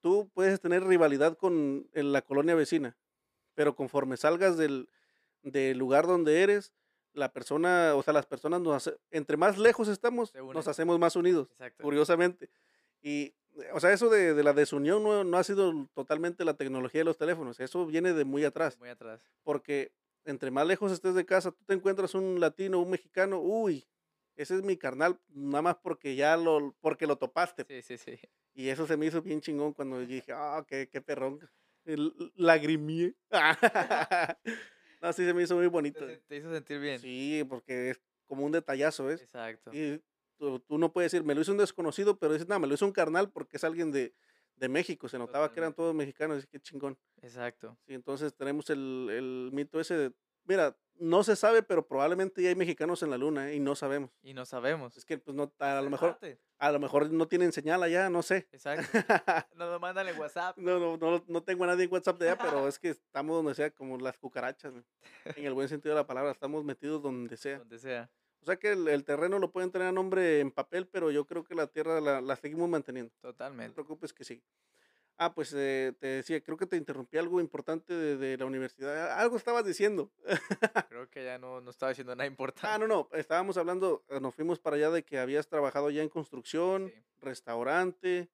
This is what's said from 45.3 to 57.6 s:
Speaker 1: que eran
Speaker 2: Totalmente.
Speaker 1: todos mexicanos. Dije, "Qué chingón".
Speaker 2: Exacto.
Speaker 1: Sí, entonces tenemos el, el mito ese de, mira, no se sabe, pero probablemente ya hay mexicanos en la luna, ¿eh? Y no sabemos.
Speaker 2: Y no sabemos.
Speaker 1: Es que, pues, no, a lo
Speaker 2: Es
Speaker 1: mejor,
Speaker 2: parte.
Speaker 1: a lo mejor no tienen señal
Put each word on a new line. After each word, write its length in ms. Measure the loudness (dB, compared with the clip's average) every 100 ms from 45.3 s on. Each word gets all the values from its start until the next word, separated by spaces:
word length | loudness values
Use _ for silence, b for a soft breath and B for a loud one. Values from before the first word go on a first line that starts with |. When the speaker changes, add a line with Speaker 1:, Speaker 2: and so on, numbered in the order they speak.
| -2 -2
Speaker 1:
que 80 | -2
eran 120 | -6
Speaker 2:
Totalmente. 40 | -2
Speaker 1:
todos 180 | -2
mexicanos. 420 | -2 -4 -4 -4 -4
Dije, 100 | -8
"Qué 100 | -20
chingón". 380 | -16 -10 -10 -10 _ _
Speaker 2:
Exacto. 540 | -20 -10 -10 -10 -20 -20 _
Speaker 1:
Sí, 80 |
entonces 400 | -16 -10 -6 -6
tenemos 360 | -6 -6 -6 -4
el, 380 | -4 -4 -6 -4
el 400 | -4 -6 -8 -6
mito 260 | -6 -6 -6
ese 140 | -2 -2
de, 160 | -2 -6 _ _
mira, 320 | -2 2 2 0 _ _
no 240 | 2 4
se 120 | 4 4
sabe, 260 | 6 6
pero 240 | 4 0 0
probablemente 560 | 0 0 0 -2 0
ya 60 | 0
hay 60 |
mexicanos 480 | 2 0 -2 -2 -2
en 80 | -2
la 80 | -2
luna, 320 | -2 -2 -4
¿eh? 60 | -2
Y 40 |
no 140 | -2 -2
sabemos. 340 | -2 -4 -6 _
Speaker 2:
Y 100 | -20
no 140 | -16 -10
sabemos. 500 | -4 -2 -2 -6 -16
Speaker 1:
Es 80 |
que, 140 | -10 -10
pues, 180 | -8 -6
no, 160 | -6 _
a 160 | -2 -2
lo 40 |
Speaker 2:
Es 60 | -2
Speaker 1:
mejor, 200 | 0 0
Speaker 2:
parte. 260 | 0 -14 -18 _ _
Speaker 1:
a 140 | 0
lo 60 | 2
mejor 320 | 2 2 2
no 160 | 0 2
tienen 240 | 2 2
señal 300 | 0